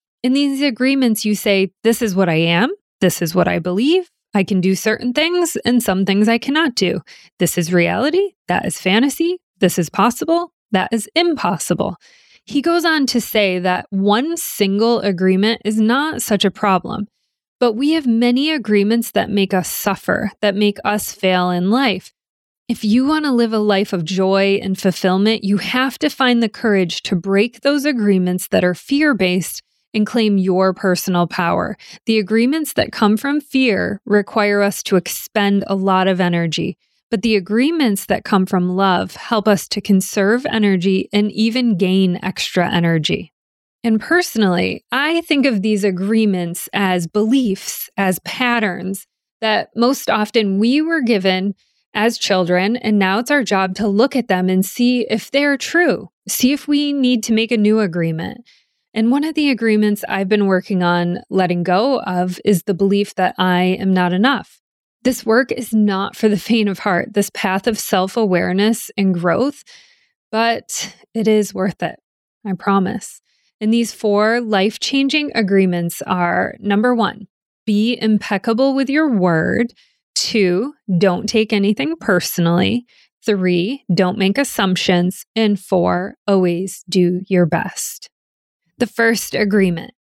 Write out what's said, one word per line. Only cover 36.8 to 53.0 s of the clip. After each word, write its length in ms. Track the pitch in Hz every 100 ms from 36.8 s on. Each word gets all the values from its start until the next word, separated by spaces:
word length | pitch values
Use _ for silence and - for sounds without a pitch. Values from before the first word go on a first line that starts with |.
| _ _ _
but 100 | 220
the 140 | 233 208
agreements 720 | 180 214 277 339 254 196 -
that 160 | 196
come 240 | - 196 190
from 280 | 185 180 180
love 400 | 196 180 190 -
help 320 | - 220 208
us 200 | 202 -
to 120 | 208
conserve 680 | - 190 185 - 196 240 277
energy 640 | 220 208 185 185 190 -
and 180 | 208 208
even 460 | - 226 240 247 180
gain 420 | 190 190 185 175
extra 440 | 190 - - - 170
energy. 580 | 175 170 165 151 170 170 _ _ _ _ _
And 180 | 233 220
personally, 800 | - 349 349 226 202 180 185 - -
I 300 | 254 294 339
think 240 | 339 294 269
of 160 | 214
these 220 | 214 214
agreements 840 | 202 180 196 226 220 185 175 175 -
as 320 | - 190 180 170
beliefs, 840 | 214 214 269 240 190 - - - -
as 220 | 196 180 -
patterns 800 | - 247 240 214 175 185 196 - _ _ _
that 280 | 220 214 - -
most 340 | 240 277 -
often 480 | 220 208 240 208 190
we 240 | 233 277
were 200 | 311 330
given 520 | 240 214 190 185 196 196 _ _ _
as 240 | - 220 240
children, 600 | - 190 175 180 196 240
and 200 | 214
now 220 | 208